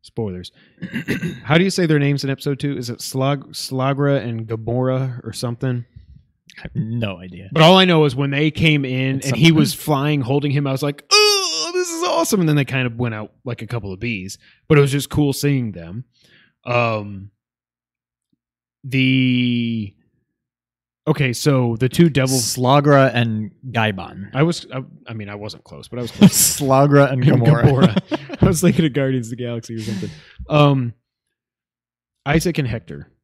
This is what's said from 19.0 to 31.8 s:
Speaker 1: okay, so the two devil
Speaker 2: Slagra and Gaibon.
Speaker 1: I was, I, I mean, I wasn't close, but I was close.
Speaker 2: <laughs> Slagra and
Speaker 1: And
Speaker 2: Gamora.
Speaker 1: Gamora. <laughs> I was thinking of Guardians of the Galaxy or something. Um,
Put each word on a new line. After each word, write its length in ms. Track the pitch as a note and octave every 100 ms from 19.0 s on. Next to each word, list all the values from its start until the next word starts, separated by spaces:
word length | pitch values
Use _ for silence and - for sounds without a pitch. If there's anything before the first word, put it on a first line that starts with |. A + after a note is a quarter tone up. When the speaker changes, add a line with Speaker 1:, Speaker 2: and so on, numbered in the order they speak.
| C3 C3 B2+ B2 B2 A#2+ A#2 A2+ G2+ _ _ _ _ _ _ _ _ _ _ _ -
Speaker 1:
okay, 260 | D3+ C3+
so 420 | A#2 D3+ C3+ B2 A2+
the 100 | B2
two 200 | - E3+
devil 280 | C3+ C3 C3
Speaker 2:
Slagra 760 | A2 - B2 C#3+ C#3+ C#3+ C3+
and 380 | A#2 A#2 A2 G#2+ _ C3
Gaibon. 600 | A2+ A2 F#2+ F2+ E2+ G2+
Speaker 1:
I 100 | B2+
was, 220 | D#3+ E3+ -
I, 100 | C3 C3+ - -
I 60 |
mean, 160 | A2+ G2+
I 60 | G2+
wasn't 280 | G#2+ -
close, 240 | _ C#2+ -
but 120 | A#2
I 20 |
was 80 | A#2+
close. 200 | - G3+
Speaker 2:
<laughs> 260 | - - -
Slagra 520 | C#3 C3 D3 C#3+ C#3
and 120 | C3
Speaker 1:
And 180 | B2+ B2+
Speaker 2:
Gamora. 220 | A#2 A#2+
Speaker 1:
Gamora. 720 | B2 C3 - - - D#4 - D4+
<laughs> 40 |
I 40 | -
was 160 | F3
thinking 240 | F3 C#3 D#3+
of 80 |
Guardians 340 | B2+ C3+ C3 A2+
of 40 |
the 40 | A#2
Galaxy 320 | A#2+ A#2+ A2+ A2+
or 40 |
something. 280 | G#2+ G2 - - - _ -
Um, 440 | D3+ C#3+ C#3 A#2+ - _ _ _ _ _ _ _ _